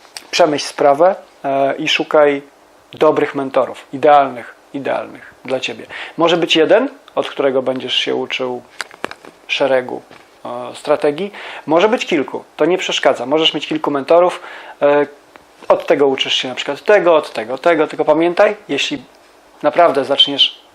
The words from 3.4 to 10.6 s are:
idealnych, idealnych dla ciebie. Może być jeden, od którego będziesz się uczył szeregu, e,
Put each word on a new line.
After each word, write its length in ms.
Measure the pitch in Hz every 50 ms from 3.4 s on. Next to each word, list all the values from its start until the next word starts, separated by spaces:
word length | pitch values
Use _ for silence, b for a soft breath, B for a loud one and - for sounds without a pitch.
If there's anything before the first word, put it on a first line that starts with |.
| 135 135 135 135 120 - - - - -
idealnych, 640 | - 131 135 151 147 143 139 131 127 120 113 - - _ _ _ -
idealnych 600 | 139 127 123 123 113 113 113 - - - - - _ -
dla 160 | 123 131 127
ciebie. 260 | - - 117 110 - - B B B B B
Może 200 | 160 165 165 175
być 200 | 170 170 156 -
jeden, 320 | 165 156 147 180 226 262 277 - - - - -
od 160 | 143 139 -
którego 320 | - - 139 139 127 135
będziesz 320 | 127 131 131 127 120 123 -
się 200 | - - 135 127
uczył 480 | 127 131 127 - - 131 127 123 120 - - - - - - - - - - - - - - - _ _
szeregu, 560 | - - - 139 135 135 127 123 120 123 - - - - - - _ _ _ -
e, 300 | 117 120 123